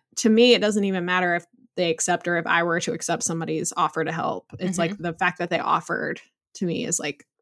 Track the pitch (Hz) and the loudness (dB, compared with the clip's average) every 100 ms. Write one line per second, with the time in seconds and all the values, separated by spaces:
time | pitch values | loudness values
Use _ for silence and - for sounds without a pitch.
0 | _ - 220 220 247 220 208 214 202 190 | _ 0 4 8 8 6 4 0 0 -2
1 | 180 180 180 170 - _ _ - 170 165 | 0 0 0 0 -4 _ _ -2 0 0
2 | - 175 175 170 165 170 170 165 - 165 | 0 0 0 -2 2 2 2 0 -2 -4
3 | - 160 - 165 160 156 170 - 160 160 | -4 -2 -2 -4 -4 -4 -4 -2 -2 -2
4 | 160 160 143 - - - 185 180 170 202 | -4 -4 -4 -6 -10 -6 -4 0 -2 -2
5 | 170 165 180 - 175 170 - 170 170 165 | -6 -2 -2 0 -2 -2 0 -2 -2 -4
6 | - 180 - _ _ - 180 - - - | -4 -8 -14 _ _ -6 -4 -2 -4 -4
7 | 147 143 _ _ | -6 -8 _ _